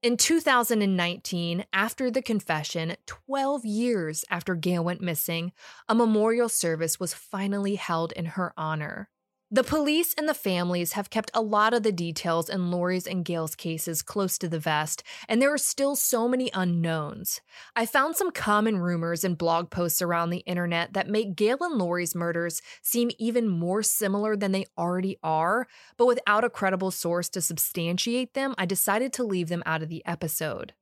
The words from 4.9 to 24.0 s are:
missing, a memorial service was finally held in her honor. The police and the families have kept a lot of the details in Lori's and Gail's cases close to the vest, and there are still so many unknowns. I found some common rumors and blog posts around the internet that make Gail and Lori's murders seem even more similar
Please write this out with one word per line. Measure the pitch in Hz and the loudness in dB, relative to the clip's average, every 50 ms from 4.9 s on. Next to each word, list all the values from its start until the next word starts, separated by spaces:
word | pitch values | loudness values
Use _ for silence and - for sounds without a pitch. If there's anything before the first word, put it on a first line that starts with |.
| 180 - | -2 -2
missing, | 190 175 160 147 - - 170 165 170 175 - _ - - - - - | -4 -4 -2 -2 -2 -2 -2 -4 -4 -6 -8 _ -20 -20 -20 -20 -2
a | - 214 | 0 2
memorial | 226 240 226 214 214 214 226 226 240 240 226 | 4 4 6 6 4 4 4 4 2 2 2
service | - - - 170 160 160 165 160 - - | 0 0 0 0 0 0 0 -2 -2 -2
was | 180 165 - | -4 -6 -6
finally | - - - - 190 196 196 202 202 202 196 202 | -10 -12 -8 -6 -4 -2 0 0 0 0 -2 -2
held | 190 - - 170 165 165 165 - | -2 -2 -2 0 0 0 -2 -4
in | - 165 | -6 -6
her | 165 - 190 180 170 - | -6 -2 -2 -4 -4 -4
honor. | - 156 156 156 156 151 147 - - 202 _ _ _ _ _ _ _ _ _ 208 | -4 -4 -2 -2 -2 -4 -6 -8 -10 -12 _ _ _ _ _ _ _ _ _ 2
The | 254 254 | 2 2
police | - - 214 - - 302 320 339 - - | 4 2 2 2 2 2 2 2 0 -2
and | - 302 311 | -2 0 -2
the | 302 | -2
families | 302 - 202 185 175 175 175 180 175 175 170 - | 0 0 0 0 0 0 0 0 0 -2 -2 -4
have | 208 196 - | -4 -6 -4
kept | - 226 208 - - | -4 -4 -4 0 -2
a | - | -2
lot | 226 214 214 208 208 220 240 | 0 2 2 4 4 4 4
of | 240 208 | 2 2
the | 220 | 0
details | 196 170 170 170 160 - - 175 165 165 165 | 0 0 -2 -4 -4 -4 -2 0 0 0 0
in | - - 185 180 175 | -2 -2 -2 -2 0
Lori's | 175 175 175 180 185 185 180 | 0 0 0 0 0 -2 -2
and | - 185 185 170 | -4 -4 -4 -2
Gail's | - 170 165 160 151 - | -2 -2 -2 -2 -4 -6
cases | - - 170 165 156 - 170 165 156 | -8 -6 -6 -4 -4 -4 -4 -4 -6
close | - - - 208 196 180 - | -6 -4 -2 -2 -2 -2 -2
to | - - | -4 -4
the | 170 165 160 | -4 -4 -2
vest, | 151 165 156 151 156 156 - - - - - - - | 0 0 0 0 0 -2 -6 -8 -10 -16 -16 -16 -4
and | - 220 233 | 0 2 4
there | 262 285 294 | 4 4 2
are | |
still | 285 - - - - 277 277 285 | 2 0 -2 0 0 0 0 2
so | 277 - - - 226 226 240 | 0 0 0 2 2 2 2
many | 254 254 254 - - | 2 0 0 -2 0
unknowns. | 190 185 180 170 170 165 165 165 160 151 151 - - 185 - - - _ _ - - - - _ | 0 0 2 2 2 0 0 0 -2 -4 -6 -8 -8 -8 -8 -8 -8 _ _ -20 -20 -20 -6 _
I | 233 233 | -2 -2
found | 226 - 285 269 311 320 | 2 4 2 2 4 2
some | - 403 359 | 0 0 0
common | - - - 214 208 208 214 226 220 | -2 -2 0 2 4 4 4 2 2
rumors | 185 175 175 175 165 165 170 170 165 190 | 2 0 0 0 0 0 -2 -2 0 0
and | 185 175 | 0 0
blog | 156 175 165 165 170 175 165 | 2 2 2 2 2 0 -2
posts | - 180 175 170 - - | -2 -2 0 0 0 0
around | 185 170 175 170 170 170 | 0 0 2 0 0 0
the | 175 | -2
internet | 180 - - 180 175 175 170 170 165 170 - - | -4 -4 -4 -2 -2 0 0 0 0 0 0 -2
that | 196 185 - | -4 -2 2
make | 208 214 226 202 180 | 0 0 0 0 0
Gail | - 208 214 247 277 | 2 4 4 4 2
and | 349 359 320 | 0 -2 0
Lori's | 226 185 175 175 175 175 165 - | 0 0 2 0 0 0 -2 -2
murders | 170 170 170 165 170 170 170 170 - - - - - | -2 -2 -2 0 -2 -2 -2 -4 -8 -10 -12 -20 -10
seem | _ - - 240 240 240 - _ | _ -2 0 2 0 0 -2 _
even | 220 226 233 247 233 214 | -4 0 2 2 2 2
more | 185 165 170 175 185 214 214 | 0 0 0 0 0 0 2
similar | - - - | 0 0 0